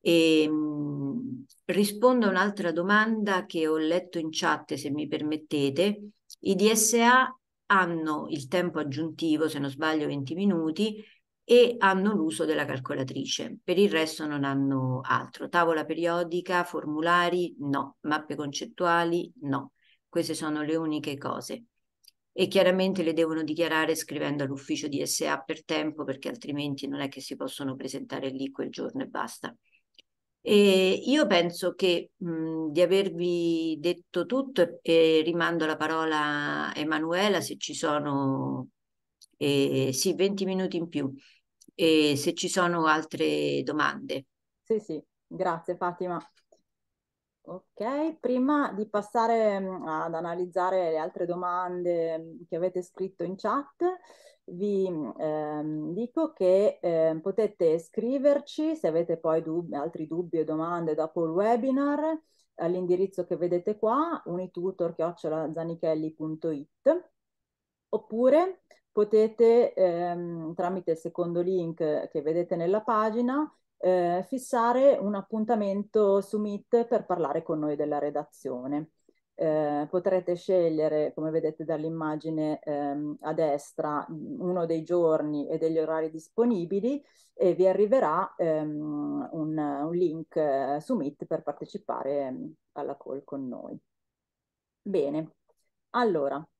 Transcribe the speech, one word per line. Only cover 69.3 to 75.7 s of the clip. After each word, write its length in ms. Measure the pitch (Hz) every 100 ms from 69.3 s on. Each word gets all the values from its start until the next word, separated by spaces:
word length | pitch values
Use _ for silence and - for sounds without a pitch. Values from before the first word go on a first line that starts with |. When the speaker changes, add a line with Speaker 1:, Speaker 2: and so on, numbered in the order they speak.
| 214 233 233 -
Speaker 2:
ehm, 800 | - 185 170 175 175 170 170 160
tramite 380 | 170 180 190 175
il 60 | 160
secondo 440 | 170 - 175 175
link 680 | 175 185 165 160 156 151 -
che 120 | 156
vedete 340 | 143 170 175 175
nella 260 | 170 208
pagina, 680 | 214 214 220 226 240 277 302 _ _ _
eh, 440 | 180 185 175 180 190
fissare 720 | 262 - 240 233 247 277 247
un 160 | 202 202
appuntamento 1040 | - 220 214 226 202